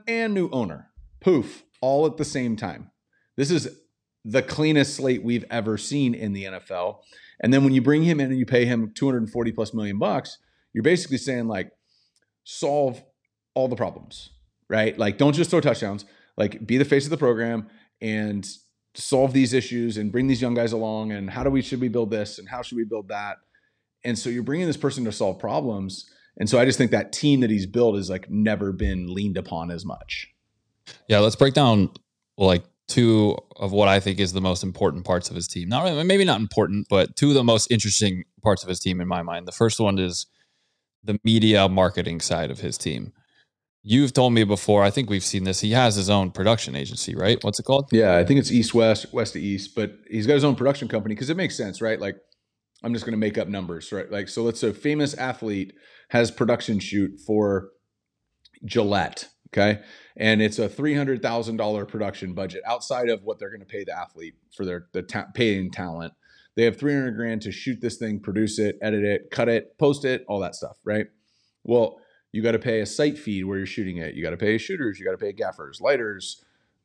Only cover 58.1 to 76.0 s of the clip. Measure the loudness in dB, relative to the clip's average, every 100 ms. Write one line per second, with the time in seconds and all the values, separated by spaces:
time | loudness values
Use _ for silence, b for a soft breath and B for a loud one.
58.1 | _ _ _ _ _ -2 0 2 2 -2
59.1 | -6 -18 _ _ 2 2 2 B B B
60.1 | B 2 4 2 0 -4 -2 -2 0 -2
61.1 | -2 -2 -4 -4 -4 -2 -2 -4 -6 -6
62.1 | -6 -10 -8 -8 -8 -6 -6 -4 -2 0
63.1 | -2 -4 -8 -10 -14 -14 -12 -10 -10 -12
64.1 | -14 -18 -18 _ -8 -6 -6 -8 -10 -8
65.1 | -8 -6 -2 0 0 -4 -8 -10 -10 -12
66.1 | _ b b b 0 0 2 -2 -2 -2
67.1 | -4 -4 -4 -6 -8 -8 -6 -6 -6 -6
68.1 | -6 -4 -2 0 0 -2 -2 -2 0 0
69.1 | -2 -4 -2 0 0 -2 0 0 2 -2
70.1 | -2 -4 -6 -6 -8 -14 -10 -4 -4 -4
71.1 | _ _ _ _ _ 0 2 2 -2 b
72.1 | b b -4 0 0 0 -2 -2 -2 -2
73.1 | -2 -6 -6 -4 -6 -6 -8 -8 -6 -10
74.1 | -8 -8 -4 0 0 -2 -6 -6 -6 -6
75.1 | -6 -6 -6 -8 -8 -16 -4 0 0